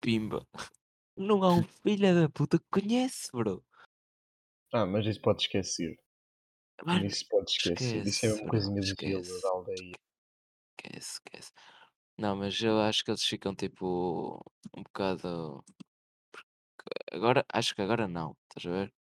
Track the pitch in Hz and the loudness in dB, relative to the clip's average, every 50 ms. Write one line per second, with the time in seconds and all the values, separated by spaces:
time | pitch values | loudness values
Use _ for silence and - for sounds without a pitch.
0 | - 117 113 110 107 104 - - - _ - - - - _ _ _ _ _ _ | 0 0 2 2 0 -2 -6 -6 -6 _ -14 -14 -14 -14 _ _ _ _ _ _
1 | _ _ - - 190 208 214 196 190 180 180 175 160 - - _ - 196 208 196 | _ _ -8 -6 0 2 2 4 6 6 6 4 4 0 -4 _ 0 2 2 6
2 | 202 190 175 175 160 147 - - 143 - - 165 _ - - 196 202 208 233 247 | 6 6 8 8 6 4 4 0 2 4 4 2 _ 2 0 0 2 2 2 2
3 | 254 262 - - - - - - 113 104 92 - _ _ _ - - - _ _ | 2 0 -2 -8 -12 -6 -2 0 0 0 0 -2 _ _ _ -20 -20 -20 _ _
4 | _ _ _ _ _ _ _ _ _ _ _ _ _ - - 117 104 90 98 110 | _ _ _ _ _ _ _ _ _ _ _ _ _ -2 0 2 2 2 2 2
5 | 104 110 101 - - 113 101 - - - - 98 90 - - - 87 80 80 _ | 2 0 0 2 2 2 2 2 0 0 0 -2 -2 -2 -4 -4 -4 -4 -6 _
6 | _ _ _ _ _ _ _ _ _ _ _ _ _ _ _ - - 165 175 - | _ _ _ _ _ _ _ _ _ _ _ _ _ _ _ -10 -2 2 2 2
7 | 101 98 - - - - 107 101 90 - - - - 92 87 - 127 123 113 107 | 2 0 -2 -4 -4 2 0 0 2 2 -2 0 2 0 0 0 0 -2 -2 0
8 | 101 104 104 - 123 110 107 107 107 - - 110 98 98 101 101 95 95 98 - | -2 -2 0 2 2 2 0 0 -2 0 0 0 0 0 -2 0 -2 -2 -2 -2
9 | - 95 95 92 90 90 92 90 95 95 92 92 90 95 95 92 92 90 90 - | -2 -2 -2 -2 -4 -6 -8 -4 -2 -2 -2 -2 -4 -6 -8 -8 -10 -12 -16 -20
10 | _ _ _ _ _ _ _ _ _ _ _ _ _ _ - - - - - - | _ _ _ _ _ _ _ _ _ _ _ _ _ _ -20 -18 -16 -14 -14 -12
11 | - - - - _ - - - - - _ - - - - - - _ _ _ | -12 -12 -12 -14 _ -16 -18 -18 -18 -18 _ -20 -20 -20 -20 -20 -20 _ _ _
12 | _ _ - - 107 104 98 98 101 101 95 107 113 113 110 110 107 107 104 - | _ _ -10 -4 -4 -2 -2 -2 -4 -4 -4 0 2 2 4 4 4 2 2 0
13 | - - 107 - - - 107 101 - 98 95 - 101 92 - - 92 92 90 87 | -2 -2 -4 -2 -2 -2 -2 -2 -4 -6 -4 -4 -6 -8 -6 -4 -4 -2 0 0
14 | 90 90 82 85 87 - - - - - _ _ - - - - - - - - | 0 -2 -2 -4 -4 -6 -8 -12 -16 -18 _ _ -20 -18 -16 -16 -16 -12 -6 -2
15 | 98 95 92 80 - 90 85 82 82 76 69 67 - - - _ - _ _ _ | -2 -2 -2 -2 -4 -6 -6 -6 -6 -8 -10 -14 -16 -20 -20 _ -20 _ _ _
16 | _ _ _ _ _ _ - - - _ _ _ _ _ _ _ - - 50 50 | _ _ _ _ _ _ -20 -20 -20 _ _ _ _ _ _ _ -14 -12 -12 -10
17 | 50 - - 85 104 123 127 - - - - 110 117 - - - 98 95 117 113 | -10 -8 -4 2 4 4 4 4 2 2 0 0 0 0 -2 -2 0 0 2 0
18 | 110 92 87 85 80 73 - _ _ _ - - - 87 87 95 98 98 _ _ | 0 -2 -2 -4 -6 -6 -8 _ _ _ -16 -10 -6 -4 -2 -2 -4 -4 _ _